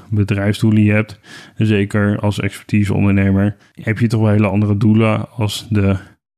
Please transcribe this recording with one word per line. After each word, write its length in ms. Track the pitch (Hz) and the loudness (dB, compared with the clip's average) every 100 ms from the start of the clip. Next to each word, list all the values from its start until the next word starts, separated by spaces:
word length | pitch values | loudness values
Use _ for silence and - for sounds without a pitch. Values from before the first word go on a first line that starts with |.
| - | -4
bedrijfsdoelen 720 | 107 98 101 101 107 110 107 | -2 0 0 -2 0 2 4
je 100 | 104 | 4
hebt. 280 | 104 110 - - - - - | 2 -2 -10 -20 -20 -14 -4
En 100 | 107 | 0
zeker 520 | 104 98 107 104 104 | 0 0 0 0 0
als 220 | 104 101 | -2 -4
expertise-ondernemer 1160 | 98 - - 104 101 98 101 98 98 98 101 - _ | -6 -8 -2 0 0 0 2 2 2 2 0 -4 _
heb 260 | - - 104 | -12 -8 -2
je 80 | 113 | -2
toch 140 | 113 | 0
wel 100 | 110 | 2
hele 160 | 104 107 | 2 2
andere 300 | 98 107 101 | 0 0 2
doelen 540 | 107 107 110 107 107 | 2 4 2 0 -6
als 360 | - 107 - - | -6 -6 -6 -4
de 260 | 104 98 98 - _ _ | -2 0 -2 -6 _ _